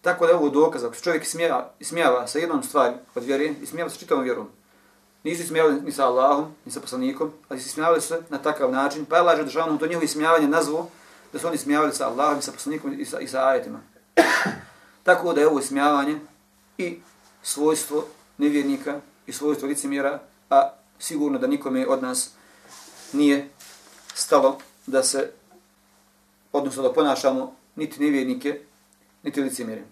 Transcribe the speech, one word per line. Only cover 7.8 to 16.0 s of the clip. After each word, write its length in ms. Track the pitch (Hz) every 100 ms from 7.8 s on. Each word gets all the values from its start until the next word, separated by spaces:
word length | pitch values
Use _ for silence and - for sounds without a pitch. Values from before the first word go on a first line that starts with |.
| 160 165
se 220 | - 170 -
na 100 | 139
takav 340 | 151 - 131
način, 320 | 131 147 156
pa 120 | 147 165
je 40 |
Allah 260 | 175 156 143
Žešanu 320 | 135 160 151
to 80 | 160
njihovo 180 | 170
ismijavanje 440 | 156 151 160 165 143
nazvao 400 | 165 143 160 170 - - - -
da 60 | 147
su 80 | 170
oni 120 | 151
smijavali 340 | 139 147 151
sa 160 | 139 127
Allahom 300 | 120 151 143
i 40 |
sa 100 | -
poslanikom 480 | - 139 156 139 139
i 40 |
sa, 160 | - -
i 80 | -
sa 180 | - 135
ajetima. 340 | 131 - 110 - _ _
<coughs> 920 | - - - - - - - - _ -
Tako 240 | 175 175
da 80 | 143
je 80 | 151
ovo 100 | 143
ismijavanje 600 | - 139 147 143